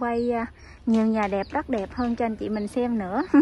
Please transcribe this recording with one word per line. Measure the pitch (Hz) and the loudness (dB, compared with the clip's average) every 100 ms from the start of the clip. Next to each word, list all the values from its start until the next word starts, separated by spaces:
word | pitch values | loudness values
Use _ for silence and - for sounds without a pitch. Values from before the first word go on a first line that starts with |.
quay, | 240 233 240 | -2 -2 0
à, | 233 233 - - - - | -2 -4 -10 -20 -8 0
nhiều | 226 220 | 2 4
nhà | 220 208 | 2 0
đẹp, | 196 190 | -2 -2
đất | 277 311 | -4 -2
đẹp | 233 190 | -4 -4
hơn | - 247 233 | -4 -2 0
cho | 233 | -2
anh | 214 | -2
chị | 202 | -4
mình | 214 208 | -4 -4
xem | 254 240 233 | -2 -2 -2
nữa. | 185 208 370 285 | -2 -2 4 6